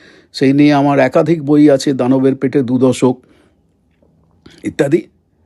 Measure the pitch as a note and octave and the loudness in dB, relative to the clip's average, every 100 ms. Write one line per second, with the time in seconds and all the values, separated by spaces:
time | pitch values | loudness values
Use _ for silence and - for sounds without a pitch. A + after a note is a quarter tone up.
0 | - _ _ - C3+ C#3+ D3 C#3+ C#3+ C#3 | -20 _ _ -4 0 2 2 2 0 0
1 | B2+ E3 D#3 E3+ C#3 D3 D3 C3+ D3 B2+ | 0 0 0 -2 0 2 4 2 -2 -4
2 | B2 C3+ C3+ C3 C3 D3 A#2+ B2+ C3 A#2+ | -2 0 0 -2 -4 -4 -2 0 0 0
3 | B2+ B2 _ _ _ _ _ _ _ _ | -2 -2 _ _ _ _ _ _ _ _
4 | _ _ _ _ - - - - C#3 F3 | _ _ _ _ -20 -14 -12 -4 -2 -2
5 | - _ _ _ | -6 _ _ _